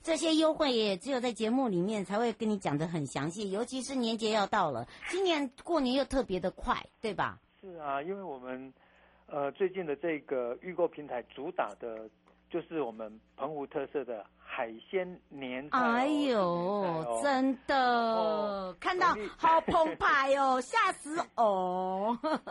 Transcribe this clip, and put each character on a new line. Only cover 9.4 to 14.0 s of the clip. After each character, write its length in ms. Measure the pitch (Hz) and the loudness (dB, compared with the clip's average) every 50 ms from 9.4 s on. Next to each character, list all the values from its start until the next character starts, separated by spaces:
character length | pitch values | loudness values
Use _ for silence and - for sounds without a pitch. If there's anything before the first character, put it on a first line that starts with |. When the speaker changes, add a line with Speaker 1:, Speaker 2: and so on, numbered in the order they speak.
| 143 139 | -2 -2
Speaker 2:
最 180 | 135 - 196 185 | -2 0 0 0
近 160 | 185 190 180 | 0 -2 -4
的 80 | 151 143 | -4 -4
这 240 | 139 - 170 160 143 | -2 -2 -2 -2 -2
个 400 | 131 - 143 127 123 117 127 - | -4 -4 -2 -2 -2 -2 -4 -6
预 140 | - 185 170 | -8 -8 -2
购 140 | 165 170 160 | 0 0 0
平 180 | - - 151 | 0 -4 -10
台 160 | 135 135 120 113 - | -8 -6 -8 -8 -8
主 160 | - - 135 165 | -12 -10 -10 -8
打 200 | - - 131 104 101 - | -4 -4 -4 -4 -4 -10
的 320 | - 117 113 113 110 110 _ _ _ _ _ _ _ - | -10 -10 -10 -10 -12 -14 _ _ _ _ _ _ _ -8
就 100 | - 170 | -8 -8
是 200 | 160 - 170 160 | -6 -6 -4 -4
我 80 | 139 117 | -4 -4
们 300 | 107 110 113 107 107 110 _ _ _ | -6 -10 -12 -12 -14 -18 _ _ _
澎 180 | - 135 147 156 | -10 -8 -8 -6
湖 100 | 147 139 | -8 -8
特 220 | 131 - 151 135 | -6 -6 -6 -6
色 180 | 127 - 147 | -4 -4 -6